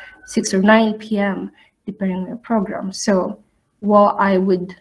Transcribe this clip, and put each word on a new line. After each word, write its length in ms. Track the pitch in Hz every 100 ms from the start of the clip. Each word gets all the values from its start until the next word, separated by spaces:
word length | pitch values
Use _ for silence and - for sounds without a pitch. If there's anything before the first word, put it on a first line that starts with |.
| - - -
six 260 | 226 -
or 80 | 190
nine 340 | 196 220 220
P 240 | 214 - 208
M, 340 | 202 185 196 _ _ _ -
depending 320 | 190 190 185
on 80 | 180
your 100 | 240
program. 560 | - 226 190 - 190
So 460 | - - 190 214 - _ _ _ _
what 380 | 208 208 208 -
I 200 | 196 190
would 360 | 190 185 180 -